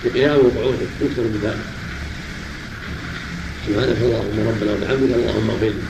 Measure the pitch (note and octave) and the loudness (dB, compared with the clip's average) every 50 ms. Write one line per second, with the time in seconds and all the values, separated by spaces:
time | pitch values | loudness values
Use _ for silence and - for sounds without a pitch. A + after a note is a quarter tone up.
0 | - A#2+ - B2+ C3+ D3 D3 C#3+ C3 B2 - - A2 C3 B2 G#2+ - - - - | 0 2 4 4 4 6 6 8 6 6 6 4 0 0 0 0 -2 -4 -2 -2
1 | - C#3 - B2 A2+ A2 A2 G#2 G#2 A2 G#2+ G#2+ - - - - - - - - | 0 0 0 0 0 0 0 0 -2 -2 -2 -4 -6 -8 -8 -8 -8 -8 -8 -8
2 | - - - - - - - - - - - - - - - - - - - - | -8 -8 -8 -8 -8 -8 -10 -10 -10 -10 -10 -10 -10 -10 -10 -10 -8 -8 -8 -8
3 | - - - - - - - - - - - - - G#2+ G2+ G#2 B2 B2+ - - | -8 -8 -8 -8 -8 -8 -8 -8 -8 -8 -8 -6 -2 0 0 2 2 2 2 2
4 | A#2+ A#2+ A2+ A2 G#2+ G#2 G#2 A2 G#2+ A2+ A2 G#2+ G#2 G#2 G#2 G2+ - - C3+ C3+ | 2 2 2 2 -2 -2 0 0 0 0 0 2 0 0 0 0 0 0 2 2
5 | C3+ B2 A#2+ A#2 A#2 A2 G#2 G#2+ A2 A2 G#2+ G#2 A2 G#2+ G2+ - - | 4 4 4 2 2 2 0 2 2 0 2 2 0 0 0 -2 -6